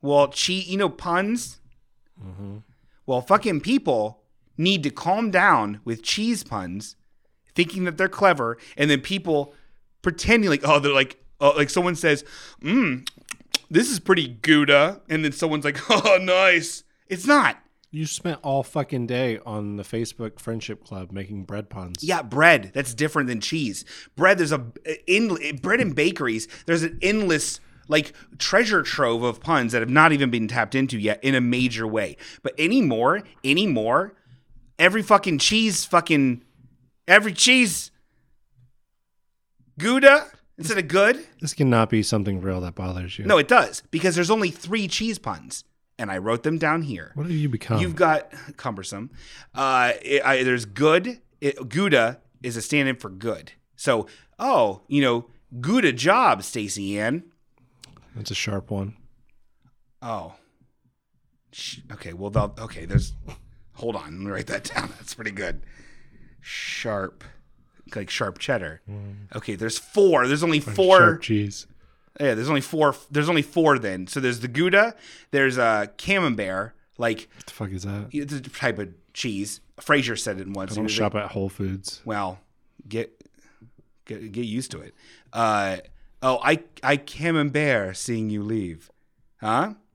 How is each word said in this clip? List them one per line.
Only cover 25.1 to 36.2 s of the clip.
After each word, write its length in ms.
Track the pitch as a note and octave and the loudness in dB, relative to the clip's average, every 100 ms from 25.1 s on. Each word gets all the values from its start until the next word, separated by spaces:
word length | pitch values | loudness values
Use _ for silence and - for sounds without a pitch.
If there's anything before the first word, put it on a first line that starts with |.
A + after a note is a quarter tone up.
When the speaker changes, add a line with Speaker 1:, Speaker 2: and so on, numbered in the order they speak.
| F#3+ A3+ E3 D3 C#3+ | 2 2 -2 -4 -6
Speaker 1:
bread 180 | F3 A#3 | -2 0
in 120 | A3+ | 2
bakeries, 540 | C#3+ D3+ D#3+ C3+ A2+ - - - | 2 2 0 -4 -4 -6 -14 -2
there's 160 | E3+ | -2
an 160 | E3 E3 | -2 -4
endless, 580 | F#3 G#3+ G3 D#3 - - - - - | -2 0 2 0 -2 -8 -16 -20 0
like, 240 | D3+ D3 - - - | 0 0 -10 -20 -8
treasure 440 | - G3 A#3 G3+ | 0 2 4 2
trove 400 | - - C3 A#2 | 0 0 0 2
of 180 | B2 A2+ | -2 -4
puns 320 | - D#3 A#2 | -2 0 2
that 80 | A#2 | 0
have 80 | A2+ | 2
not 240 | C3+ D#3+ | 6 6
even 160 | D3 C#3 | 6 2
been 160 | A#2+ A2 | 0 -2
tapped 260 | B2 G#2+ | -2 -2
into 240 | C3+ C3+ A#2+ | 0 -2 -2
yet 240 | G#2 G#2 | -2 -2
in 100 | C3+ | 0
a 60 | C3+ | 2
major 460 | B2 B2 B2+ A2+ A2+ | 2 0 -2 -4 -4
way. 300 | A2 F#2+ C#2+ - - | -2 -4 -8 -20 -12
But 120 | - - | -12 -2
anymore, 640 | D#3 B3+ F#3 A2+ A#2+ F#3 G3 _ | 2 2 2 2 2 0 -4 _
anymore, 720 | C3+ D3+ G#3 B2+ A2 C3 G3 - _ - _ - - _ | 0 0 2 0 2 0 0 -10 _ -20 _ -20 -20 _
every 240 | E3+ G#3+ | 2 2
fucking 360 | G3+ G#3 G3+ D3+ | 4 4 4 0
cheese 480 | - A3 A3 F3+ - | 2 2 2 0 2
fucking, 560 | F3 E3 D#3 | 0 4 2